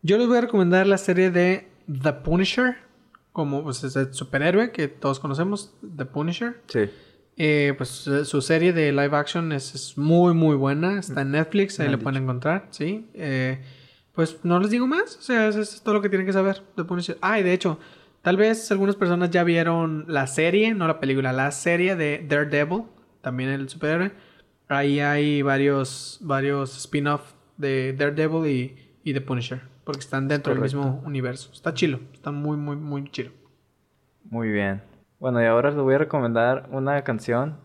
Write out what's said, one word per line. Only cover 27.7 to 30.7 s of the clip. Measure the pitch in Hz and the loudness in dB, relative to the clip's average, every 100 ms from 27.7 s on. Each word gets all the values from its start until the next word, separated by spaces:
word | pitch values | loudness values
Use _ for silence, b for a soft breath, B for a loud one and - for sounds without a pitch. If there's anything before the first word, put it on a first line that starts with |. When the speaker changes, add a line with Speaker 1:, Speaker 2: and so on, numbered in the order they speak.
| 135 131 | -2 -2
Speaker 1:
Daredevil | 135 143 147 156 160 156 | -2 -2 0 0 0 0
y, | 135 127 - b _ | 0 -2 -10 b _
y | 160 | -6
The | 135 | -4
Punisher, | 135 127 120 131 - - | -2 -4 -4 -10 -12 -16
porque | - 143 | -12 -10
están | - 135 135 | -6 -4 0
dentro | 147 143 | 0 0
del | 131 | 0
Speaker 2:
Correcto. | 135 | 0